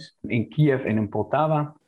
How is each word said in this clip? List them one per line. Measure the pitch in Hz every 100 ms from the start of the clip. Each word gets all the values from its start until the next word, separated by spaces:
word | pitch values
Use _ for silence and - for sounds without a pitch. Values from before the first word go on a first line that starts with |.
| - _ -
in | 117 107
Kiev | - 151 131 -
and | 107
in | 104
Poltava. | 107 104 139 156 151 147 -